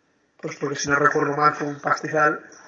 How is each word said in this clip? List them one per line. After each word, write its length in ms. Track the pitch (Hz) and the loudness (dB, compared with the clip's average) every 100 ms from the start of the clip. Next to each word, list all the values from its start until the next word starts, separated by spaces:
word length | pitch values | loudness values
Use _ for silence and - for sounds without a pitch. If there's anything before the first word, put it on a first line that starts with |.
| _ _ _ _ | _ _ _ _
Pues 140 | 156 - | -12 -8
porque 200 | 143 139 | -6 -4
si 140 | 143 | 0
no 60 | 143 | 2
recuerdo 400 | 143 151 143 143 | 2 2 0 2
mal 160 | 151 - | 2 2
fue 120 | 147 | -6
un 120 | 143 | -4
pastizal. 600 | 147 - 156 156 151 143 - - | -2 -2 0 2 2 0 -10 -20